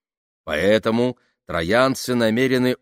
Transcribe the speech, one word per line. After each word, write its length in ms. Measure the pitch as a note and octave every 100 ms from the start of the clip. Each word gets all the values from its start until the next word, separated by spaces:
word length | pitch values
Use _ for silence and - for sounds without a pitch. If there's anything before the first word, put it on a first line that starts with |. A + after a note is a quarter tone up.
| _ _ _ _
Поэтому 760 | - D#2 F#2+ G#2+ A2+ A2+ B2 B2 _ _ -
троянцы 720 | E2+ E2+ A2+ C3 B2+ - B2
намерены 600 | A2+ A2+ C3 B2+ B2+ B2